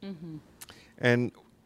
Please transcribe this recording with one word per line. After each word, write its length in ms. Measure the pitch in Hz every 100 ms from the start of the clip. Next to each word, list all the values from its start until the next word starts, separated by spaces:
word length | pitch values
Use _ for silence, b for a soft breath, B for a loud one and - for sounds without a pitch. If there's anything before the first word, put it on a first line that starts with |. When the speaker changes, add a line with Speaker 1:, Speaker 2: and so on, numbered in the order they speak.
Speaker 1:
Mm-hmm. 340 | 196 170 165 151 - - B B B -
Speaker 2:
And 320 | 123 120 123 - - _